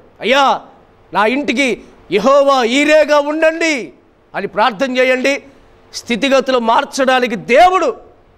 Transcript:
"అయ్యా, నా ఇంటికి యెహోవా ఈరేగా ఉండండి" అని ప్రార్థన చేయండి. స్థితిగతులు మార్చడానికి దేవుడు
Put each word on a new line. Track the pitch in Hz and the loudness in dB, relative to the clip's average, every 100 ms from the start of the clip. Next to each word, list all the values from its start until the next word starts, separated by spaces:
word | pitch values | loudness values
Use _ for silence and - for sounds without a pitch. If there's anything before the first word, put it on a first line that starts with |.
| - - | -20 -8
"అయ్యా, | 185 285 269 180 - - _ _ - | -2 2 2 0 -6 -20 _ _ -8
నా | 180 220 | -2 0
ఇంటికి | 262 294 247 269 196 - - - | -2 -4 -2 -2 -4 -10 -20 -6
యెహోవా | 190 233 277 277 262 | -2 2 2 4 2
ఈరేగా | 226 269 294 311 294 294 | 0 0 2 2 2 0
ఉండండి" | 285 311 320 330 330 277 156 - _ _ _ | 0 0 0 0 -2 -4 -8 -18 _ _ _
అని | 165 196 | -10 -6
ప్రార్థన | 190 240 190 269 254 | -2 -2 -2 -4 0
చేయండి. | 262 254 262 277 - _ _ _ _ | 0 0 -2 -4 -8 _ _ _ _
స్థితిగతులు | - - 226 269 269 262 262 | -12 -6 -2 0 0 0 -2
మార్చడానికి | 226 254 277 - 262 254 247 214 | 0 0 -2 -2 0 0 -2 -4
దేవుడు | 156 254 359 370 294 - - _ _ | 0 4 4 2 -2 -6 -14 _ _